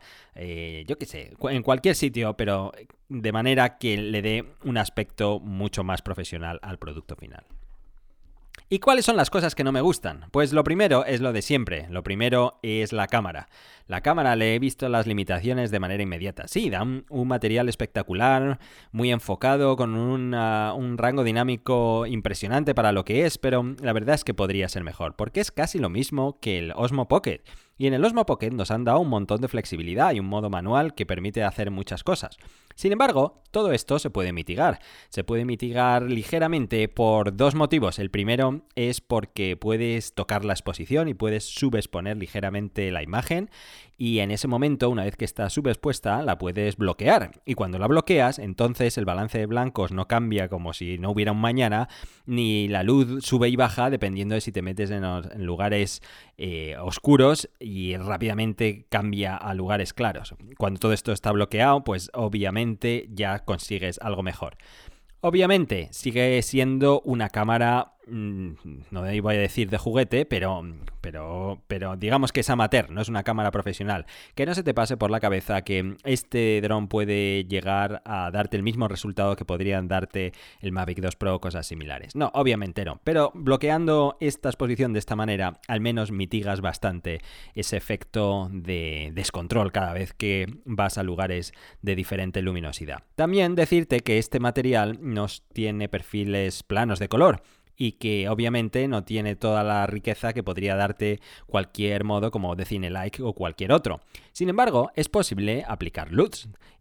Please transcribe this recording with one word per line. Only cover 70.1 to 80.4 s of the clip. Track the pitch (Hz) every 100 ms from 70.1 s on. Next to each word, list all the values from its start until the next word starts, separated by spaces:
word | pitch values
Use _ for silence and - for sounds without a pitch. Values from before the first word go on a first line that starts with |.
| 123 151
pero, | 104 95 92 85 82 - -
pero, | 87 78 78 87 95 98 -
pero | 98 95 92
digamos | 104 135 135
que | -
es | 120
amateur, | 120 110 127 95
no | 87
es | 110
una | 110
cámara | 98 110 104
profesional. | 104 101 92 101 95 78 - -
Que | - 143
no | 180
se |
te | 160
pase | 120 110 123
por | 107
la | 110
cabeza | 107 95 - 101
que | 92 95 95 98 135
este | 127 - 123 113 107
dron | 104 107 101
puede | 110 104 101 101 98 92
llegar | 95 90 98 101 104
a | - 101 87
darte | 98 104 104
el |
mismo | 101 113 110
resultado | 98 104 98 101 98
que | -
podrían | 87 95 95 92
darte | 95 92 98 90 -